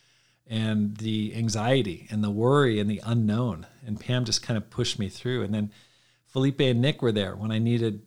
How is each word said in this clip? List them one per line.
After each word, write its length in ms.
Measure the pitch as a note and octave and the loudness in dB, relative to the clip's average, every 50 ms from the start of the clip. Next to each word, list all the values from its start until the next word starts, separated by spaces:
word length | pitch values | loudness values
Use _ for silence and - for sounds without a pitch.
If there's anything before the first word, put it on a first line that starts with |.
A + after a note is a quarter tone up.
| _ _ _ _ _ _ _ _ _ | _ _ _ _ _ _ _ _ _
and 500 | - A2 A2 A2 A2 G#2+ G#2+ G#2 G#2 G#2+ G#2 | -6 -4 -2 0 0 0 0 0 -2 -4 -4
the 360 | A2 A2 A2 G#2+ G#2+ A2 - | -4 -2 -2 -2 -2 -4 -4
anxiety 720 | A2+ A#2 A2+ G#2+ A2 G#2+ B2+ C3+ C3+ G#2 G2 E2 - - - | -2 -2 -2 0 0 2 2 2 2 2 0 -6 -10 -10 -6
and 140 | A2 G#2+ | -4 -2
the 80 | G#2 G#2 | 0 0
worry 480 | G2+ G#2+ A2+ C3 C#3 D3 C#3 B2 A2 G#2 | 0 2 4 4 6 6 6 4 2 2
and 100 | G#2 G#2 | 0 0
the 140 | G#2 G2 - | -2 -2 -2
unknown. 640 | A2 A#2 A#2+ A2 G#2+ G#2 A#2 B2+ A#2 F2+ - - - - - C3+ | 0 0 2 2 2 2 0 0 -2 -4 -6 -10 -16 -20 -16 -12
And 140 | A2+ G#2 - | -10 -10 -8
Pam 260 | - - B2+ B2 B2 | -4 -2 -2 -2 0
just 180 | A2+ A#2 - | -2 -2 -2
kind 140 | - - A#2 | -2 -2 -4
of 140 | G#2 G2+ - | -4 -4 -6
pushed 260 | - B2 A#2+ - - | -4 -4 -4 -2 -2
me 120 | - G2+ F2+ | -4 -6 -6
through. 340 | - - - B2 B2+ A#2+ | -8 -6 -4 -4 -2 -2
And 100 | G#2+ G2 | -2 -2
then 200 | G#2+ G#2+ G#2 G#2 - - - _ _ _ _ _ _ _ _ | -2 -2 -2 -4 -8 -14 -20 _ _ _ _ _ _ _ _
Felipe 340 | _ - C3+ C3+ C#3 C3+ - | _ -2 0 2 2 2 2
and 220 | C#3+ C3 B2 A#2 | 2 4 4 4
Nick 200 | B2+ D3 D#3 - | 2 2 2 2
were 100 | C3+ A#2 | 0 2
there 220 | G#2+ G#2+ G2 F#2 F#2 | 2 2 0 0 -4
when 160 | F#2+ G#2+ A2 | -4 -4 -2
I 80 | A2 A2 | 0 0
needed, 440 | A2+ A#2 A#2+ A#2 A#2 A2+ G#2 G#2 - | 2 2 2 2 0 0 -2 -4 -10